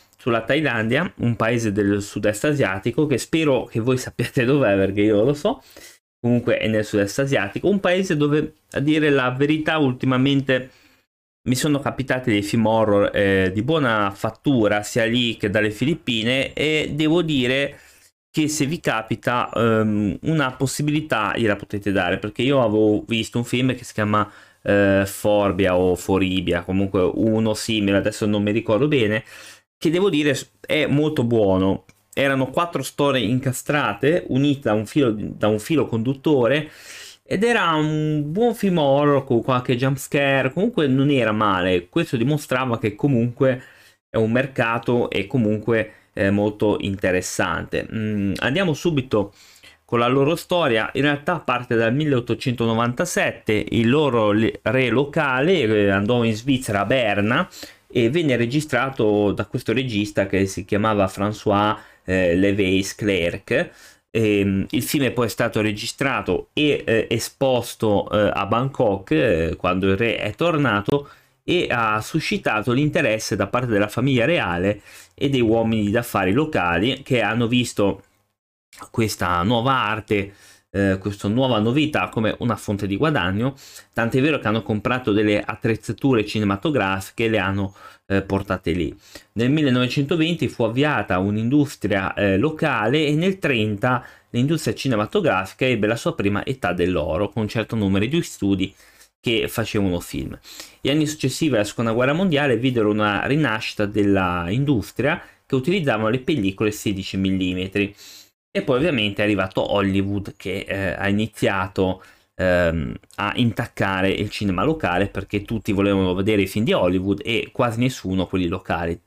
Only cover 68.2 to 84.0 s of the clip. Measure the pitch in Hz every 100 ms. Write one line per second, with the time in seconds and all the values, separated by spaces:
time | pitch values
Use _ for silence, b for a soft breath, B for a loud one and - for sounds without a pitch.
68.2 | 101 - 98 117 135 - 113 98 - 156
69.2 | 123 82 82 - 90 92 95 95 117 -
70.2 | 107 - 170 156 131 101 - 143 B B
71.2 | B B - 175 120 120 110 107 - 160
72.2 | - 202 139 107 120 123 151 175 127 110
73.2 | - 127 98 123 123 101 104 120 139 123
74.2 | 120 170 98 87 98 104 B B B -
75.2 | 143 131 113 113 110 113 101 117 117 101
76.2 | 92 117 156 107 87 85 120 131 - 101
77.2 | 104 113 117 123 117 - 98 95 - _
78.2 | _ _ _ _ _ - - - 110 -
79.2 | 90 87 98 117 131 131 107 110 - 104
80.2 | 95 B B B _ 95 98 95 107 101
81.2 | 101 120 131 107 113 143 151 95 92 117
82.2 | 107 - 120 104 - 101 101 98 156 135
83.2 | 87 101 131 B B B B -